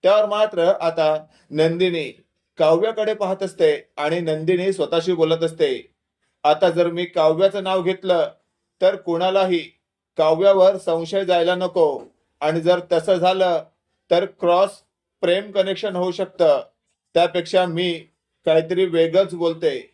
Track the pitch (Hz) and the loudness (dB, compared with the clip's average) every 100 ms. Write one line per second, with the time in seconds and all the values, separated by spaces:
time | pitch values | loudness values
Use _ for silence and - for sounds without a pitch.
0 | 180 214 214 208 214 185 170 - 165 165 | 4 2 2 0 -2 0 0 0 -2 0
1 | 156 156 156 _ _ 151 160 170 185 165 | 0 -2 -8 _ _ 0 0 2 -2 -2
2 | 135 - _ _ _ - 156 165 214 220 | -8 -14 _ _ _ 0 2 2 0 -2
3 | 214 214 190 190 190 - 160 143 _ - | -4 -4 -6 -6 -8 0 0 0 _ -8
4 | 147 170 165 156 160 180 185 190 143 165 | -4 -4 -4 -4 -2 -2 -2 -4 -2 -2
5 | 170 170 160 165 165 160 147 127 - _ | -2 -2 0 0 -4 -2 -2 -2 -10 _
6 | _ _ _ _ 147 156 180 165 170 170 | _ _ _ _ 0 2 0 2 -2 -2
7 | 175 175 156 160 196 196 190 190 180 185 | -6 0 0 2 0 0 -4 -2 -2 -4
8 | 190 170 147 - _ _ _ _ 180 196 | -2 0 -2 -8 _ _ _ _ 0 0
9 | 175 170 185 190 185 175 131 _ _ _ | -6 -2 0 0 0 -2 -6 _ _ _
10 | _ - 156 160 196 196 185 196 185 165 | _ 0 0 4 4 6 4 4 -4 -4
11 | 165 196 185 175 170 180 180 180 156 135 | -2 -4 0 0 2 -2 -2 0 0 0
12 | - _ _ _ 151 165 165 180 175 170 | -12 _ _ _ -4 0 0 0 0 -2
13 | 165 185 180 190 185 165 - _ _ _ | 0 0 0 2 0 -2 -6 _ _ _
14 | _ 170 190 _ 175 175 196 - _ _ | _ 0 0 _ 0 2 2 -2 _ _
15 | _ _ 170 185 208 196 190 185 208 180 | _ _ -2 -2 -2 -2 -2 -2 -6 -4
16 | 180 170 185 - 165 139 - _ _ _ | -4 -4 -8 0 2 2 -2 _ _ _
17 | _ 165 170 175 165 185 180 165 180 165 | _ 0 0 -2 0 0 0 -2 -4 -6
18 | - _ _ _ - 160 160 180 185 165 | -12 _ _ _ 0 2 2 -2 0 2
19 | 165 175 196 175 170 165 165 131 - | 2 2 0 -2 -4 -2 -4 -4 -12